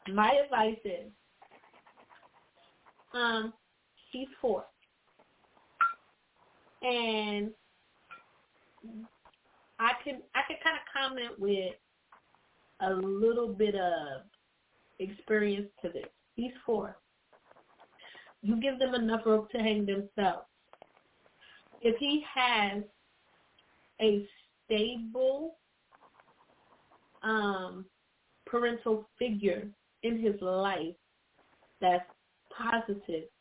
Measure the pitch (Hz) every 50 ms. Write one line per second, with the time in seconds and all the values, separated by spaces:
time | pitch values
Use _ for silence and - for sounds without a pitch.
0 | - 190 190 202 214 226 269 285 285 285 269 226 214 220 220 214 - 202 180 175
1 | 208 214 - _ _ _ _ _ - - - - _ - _ - _ - - -
2 | - - - - - - _ _ _ _ _ _ _ _ _ _ _ - - _
3 | _ _ - 247 240 233 226 220 220 226 226 _ _ _ _ _ _ _ _ _
4 | _ _ - 254 269 269 - - - 247 202 - - - _ _ _ _ _ _
5 | _ _ _ _ _ _ _ _ _ _ _ _ _ _ _ - - 1077 1077 -
6 | _ _ _ _ _ _ _ _ _ _ _ _ _ _ _ - - 247 247 240
7 | 233 226 220 214 208 208 208 208 202 214 220 - _ _ _ _ _ _ _ _
8 | _ - - - - _ _ _ _ _ _ _ _ _ _ _ - 226 226 220
9 | 226 - _ _ _ - _ _ _ _ _ _ _ _ _ - 202 233 254 247
10 | - 294 269 254 - - - - 277 - 320 - - 320 330 302 - - - 277
11 | 269 262 262 254 240 233 - - 196 202 202 190 185 180 170 - _ _ _ _
12 | _ _ - - _ _ _ _ _ _ _ _ _ _ _ - 190 190 190 185
13 | 190 196 196 196 214 226 233 233 240 220 196 190 214 208 202 196 185 175 170 160
14 | 151 143 135 131 - - _ _ _ _ _ _ _ _ _ _ _ _ _ -
15 | 190 196 208 - - - 220 214 208 208 202 202 208 202 - - - 175 170 -
16 | - - - _ _ _ _ - 240 254 - - - - 233 202 - 202 190 -
17 | _ _ _ _ _ _ _ - _ _ - - - _ _ _ - - _ -
18 | - - - - - - - _ - 202 233 226 226 277 262 254 262 262 247 247
19 | 226 220 220 220 220 226 214 214 214 - - 240 220 220 214 208 208 196 196 196
20 | 202 202 - - 202 185 - - - - _ _ _ _ - - - - _ _
21 | _ _ _ _ _ _ _ _ - - - - - _ - - - 233 220 -
22 | 285 285 294 302 294 - - 262 254 247 240 220 208 202 196 208 214 - _ _
23 | _ _ _ _ _ _ _ _ _ _ _ _ _ _ _ _ _ _ _ -
24 | 220 220 208 202 202 - - - - _ _ _ _ - 220 208 214 240 247 233
25 | 226 220 226 247 262 262 269 277 311 330 330 - _ _ _ _ _ _ _ -
26 | - - _ - - _ _ _ _ _ _ _ _ _ _ _ _ _ _ _
27 | _ _ _ _ - 220 220 220 208 202 196 185 185 185 185 185 190 - _ _
28 | _ _ _ _ _ _ _ _ - - - 240 240 240 233 233 - 240 220 214
29 | 214 - _ - 240 247 214 202 202 196 175 208 202 208 - _ _ _ _ _
30 | - 226 233 226 226 220 208 202 190 185 185 185 190 196 196 170 151 165 180 -
31 | _ _ _ _ _ _ _ _ _ _ _ _ _ _ _ - 190 180 180 180
32 | 180 - - _ _ _ _ _ _ - - - 233 226 233 226 226 - 202 202
33 | - - 170 160 160 - _ _